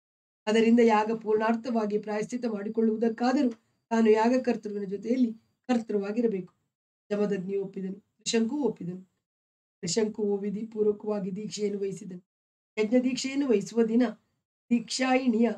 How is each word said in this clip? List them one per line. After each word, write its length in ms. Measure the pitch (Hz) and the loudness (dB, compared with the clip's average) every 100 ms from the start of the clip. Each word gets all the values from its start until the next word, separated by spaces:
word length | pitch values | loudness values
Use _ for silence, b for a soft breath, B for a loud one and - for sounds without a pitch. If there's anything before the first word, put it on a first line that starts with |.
| _ _ _ _ - | _ _ _ _ 0
ಅದರಿಂದ 340 | 220 226 240 | 4 6 6
ಯಾಗ 320 | 233 214 214 | 6 4 2
ಪೂರ್ಣಾರ್ಥವಾಗಿ 840 | 226 208 214 220 226 262 226 208 208 | -2 0 2 2 0 -2 -2 0 -2
ಪ್ರಾಯಶ್ಚಿತ್ತ 480 | 214 208 208 247 240 | -2 -6 -4 -6 -6
ಮಾಡಿಕೊಳ್ಳುವುದಕ್ಕಾದರೂ 1040 | 202 208 226 226 214 233 226 240 262 254 226 _ _ - | -6 -4 0 0 2 0 0 0 2 0 -2 _ _ -4
ತಾನು 200 | 226 220 | 4 6
ಯಾಗಕರ್ತೃವಿನ 720 | 220 226 254 247 214 208 208 | 6 4 2 0 -2 -4 -6
ಜೊತೆಯಲ್ಲಿ 480 | 202 196 220 262 233 220 _ _ - | -6 -6 -2 0 0 -2 _ _ -2
ಕರ್ತೃವಾಗಿರಬೇಕು. 840 | 240 - 208 196 214 226 196 185 _ _ _ _ _ - | -2 -2 -4 -2 0 0 -2 -8 _ _ _ _ _ -6
ಜಮದಗ್ನಿ 460 | 208 208 190 180 196 | -2 0 -2 -4 -4
ಒಪ್ಪಿದನು, 380 | 190 196 190 | -6 -8 -8
ತ್ರಿಶಂಕು 640 | 196 _ _ - 233 226 294 | -10 _ _ -2 0 0 0
ಒಪ್ಪಿದನು. 460 | 247 - 170 185 185 _ _ _ _ _ _ _ | -2 -4 -8 -12 -14 _ _ _ _ _ _ _
ತ್ರಿಶಂಕುವು 560 | 180 196 214 220 208 202 | -4 -2 -2 -2 -2 -2
ವಿಧಿಪೂರ್ವಕವಾಗಿ 1000 | 202 196 220 214 214 208 208 208 190 190 | -4 -6 -6 -2 0 0 -4 -4 -6 -8
ದೀಕ್ಷೆಯನ್ನು 420 | 214 - 208 196 | -8 -6 -4 -4
ವಹಿಸಿದನು. 440 | 196 190 185 180 - _ _ _ _ - | -6 -8 -12 -16 -18 _ _ _ _ -2
ಯಜ್ಞ 180 | 214 247 | 2 2
ದೀಕ್ಷೆಯನ್ನು 440 | 254 254 262 277 285 | 2 -2 -4 -2 2
ವಹಿಸುವ 340 | 202 196 226 | 0 0 0
ದಿನ 200 | 220 233 233 - _ _ _ _ - | 2 2 2 -2 _ _ _ _ -2
ದೀಕ್ಷಾಯಿಣಿಯ 800 | 240 226 - 262 254 262 220 233 | -2 -2 -2 2 2 2 2 2